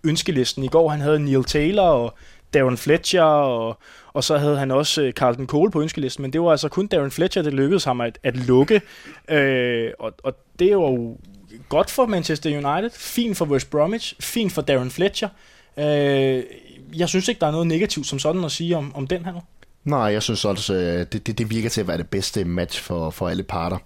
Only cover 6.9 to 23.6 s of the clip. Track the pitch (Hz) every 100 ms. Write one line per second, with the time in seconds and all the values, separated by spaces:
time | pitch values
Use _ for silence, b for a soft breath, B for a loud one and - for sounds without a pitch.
6.9 | 180 139 - 180 202 151 135 139 185 147
7.9 | 123 120 - 139 127 123 127 143 214 B
8.9 | B B B - 151 139 131 123 120 113
9.9 | - 113 - 135 - _ - 180 202 151
10.9 | 127 117 117 - - - 113 - 143 190
11.9 | - 240 190 160 151 156 147 139 160 233
12.9 | - - - 233 190 156 135 - 151 156
13.9 | 226 - - - 233 202 - 143 131 127
14.9 | 143 190 - 208 b b b b - 151
15.9 | 147 143 139 135 131 117 - - - -
16.9 | 160 175 185 - 233 156 156 170 160 214
17.9 | - 269 135 151 180 160 - 170 170 143
18.9 | 143 135 180 170 175 - - - _ 139
19.9 | 143 107 104 - 110 104 98 - 92 87
20.9 | 87 87 107 - 110 110 113 113 110 90
21.9 | 85 82 98 - 107 87 87 87 - -
22.9 | 87 80 - 90 90 - 90